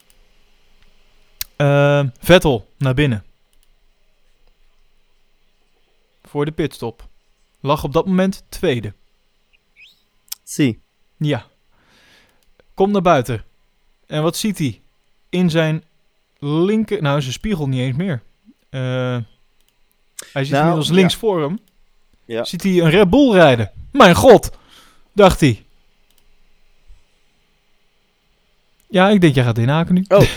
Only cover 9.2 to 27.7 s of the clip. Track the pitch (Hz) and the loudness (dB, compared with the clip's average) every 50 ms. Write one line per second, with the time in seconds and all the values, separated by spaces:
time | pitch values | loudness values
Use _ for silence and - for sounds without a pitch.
9.2 | _ _ _ _ _ _ _ _ _ _ _ _ - _ _ _ _ _ _ _ | _ _ _ _ _ _ _ _ _ _ _ _ -20 _ _ _ _ _ _ _
10.2 | _ - - _ _ - - - 151 123 104 - _ _ _ _ _ _ _ - | _ -20 -20 _ _ -14 -6 -4 -2 -4 -4 -6 _ _ _ _ _ _ _ -8
11.2 | 151 147 139 113 - _ _ _ _ _ _ _ _ _ _ _ _ _ _ _ | -6 -6 -6 -6 -8 _ _ _ _ _ _ _ _ _ _ _ _ _ _ _
12.2 | _ _ _ _ _ _ _ _ _ _ _ - 190 202 208 196 170 180 160 135 | _ _ _ _ _ _ _ _ _ _ _ -4 -2 0 0 0 2 2 2 2
13.2 | 117 - 120 104 - - _ _ _ _ _ _ _ _ _ _ _ - 143 151 | 0 -4 -8 -10 -12 -18 _ _ _ _ _ _ _ _ _ _ _ -8 -6 -4
14.2 | 156 170 165 - - 220 185 - 156 123 98 _ _ _ _ _ _ _ _ _ | -4 -4 -4 -4 -6 -6 -4 -4 -6 -6 -6 _ _ _ _ _ _ _ _ _
15.2 | _ - - 180 185 170 156 165 160 156 156 156 _ _ _ _ _ _ _ _ | _ -8 -4 -2 -2 0 0 0 -2 -2 -4 -6 _ _ _ _ _ _ _ _
16.2 | _ _ _ - 143 143 151 160 175 202 214 220 220 - 208 - 151 143 139 151 | _ _ _ -12 -8 -4 -2 -2 0 0 0 -2 -2 -4 -6 -4 -4 -2 -2 -2
17.2 | 139 127 117 - - 220 208 156 147 135 131 127 127 135 120 147 185 202 139 113 | -4 -6 -10 -10 -8 -8 -6 -6 -4 -6 -4 -4 -4 -6 -6 -6 -6 -6 -6 -8
18.2 | - - _ _ _ - - _ _ - - 135 127 127 127 127 127 127 123 120 | -10 -16 _ _ _ -20 -20 _ _ -16 -12 -10 -8 -6 -6 -6 -6 -6 -6 -8
19.2 | 110 - _ _ _ _ _ _ _ _ _ _ _ _ _ _ _ _ - - | -10 -12 _ _ _ _ _ _ _ _ _ _ _ _ _ _ _ _ -20 -20
20.2 | - - - 143 139 143 143 139 156 170 165 160 143 131 165 190 185 170 - - | -20 -12 -8 -8 -6 -2 -2 0 0 0 0 -2 -2 0 2 2 2 2 0 -2
21.2 | 233 214 190 165 147 143 190 - _ _ _ _ _ _ _ _ _ _ _ _ | -4 -4 -2 -2 -4 -6 -6 -10 _ _ _ _ _ _ _ _ _ _ _ _
22.2 | _ - 113 113 - - - 165 - 196 185 170 165 160 170 208 208 170 202 285 | _ -10 -8 -8 -8 -8 -10 -4 -2 0 2 2 2 4 4 4 4 4 4 4
23.2 | 285 247 202 180 165 143 123 117 107 - - - - - - 285 233 180 170 - | 4 4 6 6 6 6 4 2 -2 -6 -8 -18 -18 -6 2 4 6 6 6 6
24.2 | - 269 208 - - - - - _ _ - - - _ _ _ - _ - 202 | 8 8 8 8 6 -2 -14 -16 _ _ -20 -20 -20 _ _ _ -20 _ 2 4
25.2 | 202 180 - - 165 131 107 - - _ _ _ _ _ _ _ _ _ _ _ | 4 4 4 4 0 0 0 -2 -8 _ _ _ _ _ _ _ _ _ _ _
26.2 | _ _ _ _ _ _ _ _ _ _ _ _ _ - - _ _ _ _ _ | _ _ _ _ _ _ _ _ _ _ _ _ _ -20 -20 _ _ _ _ _
27.2 | _ _ _ _ _ _ _ _ _ _ | _ _ _ _ _ _ _ _ _ _